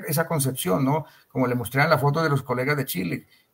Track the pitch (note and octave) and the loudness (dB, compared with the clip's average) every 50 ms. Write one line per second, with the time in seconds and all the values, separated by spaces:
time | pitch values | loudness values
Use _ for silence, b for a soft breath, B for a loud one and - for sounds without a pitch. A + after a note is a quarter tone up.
0 | - - C#3+ D#3 E3 - E3+ D3 C3 C3 C3 - - F3+ F3+ E3 C3+ C3 D3 D#3+ | -2 -2 -2 -2 0 0 0 0 0 -2 -2 -2 -2 0 0 2 2 2 2 0
1 | D3 B B B B B - B2+ B2+ B2 B2 B2 A2+ - - C#3 D3 E3 D#3 C#3 | -2 B B B B B -4 -2 0 0 0 -2 -2 -2 0 2 4 4 4 4
2 | C3+ C#3+ C#3+ E3 E3 D#3 C#3+ C3+ - - B2 B2 B2+ C#3 D3 C#3+ B2+ - - F3 | 4 2 2 2 2 2 2 0 0 -2 -2 -2 0 0 -2 -2 -2 -4 -4 -4
3 | F#3 - C3+ A#2+ - b b b b b | -4 -4 -4 -6 -8 b b b b b